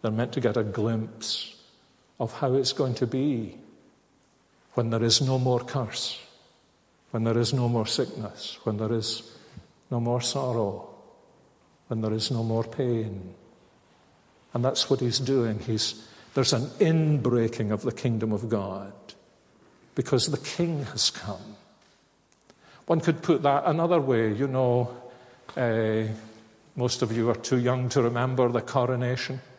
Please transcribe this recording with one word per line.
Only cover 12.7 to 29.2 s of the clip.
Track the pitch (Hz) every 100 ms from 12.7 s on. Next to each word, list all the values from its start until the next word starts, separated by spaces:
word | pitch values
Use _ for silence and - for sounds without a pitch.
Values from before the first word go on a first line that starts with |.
| - 127 117 107 98 92 - - - _ _ _ _ _ _ _ _ _
And | 123
that's | 127 135 -
what | 131
he's | 123 117
doing. | 127 135 117 104
He's, | 107 110 - - - - -
there's | - 127
an | 123 123 -
inbreaking | 165 160 156 147 123 120 113 - 104
of | 104
the | 120
kingdom | - 127 113 110
of | 104 113
God | 110 98 95 98 - - - _ _ _ _ - _ - -
because | - 131 135
the | 147
king | - - 170 156 113
has | 120 -
come. | - 101 95 107 104 - _ _ _ _ _ _ _ _ - - - -
One | 165
could | 165 160
put | - 147
that | 143 139 170
another | 160 170 175
way. | 135 117 110
You | 104 139
know, | 131 127 123 117 - - - - - - -
eh, | 123 113 110 110 110 110 - - - - - -
most | 123 -
of | 120 113
you | 117
are | 110
too | - 127
young | 123 127 127
to | 139
remember | 117 117 127 127 123
the | 120
coronation. | - 135 123 127 123 127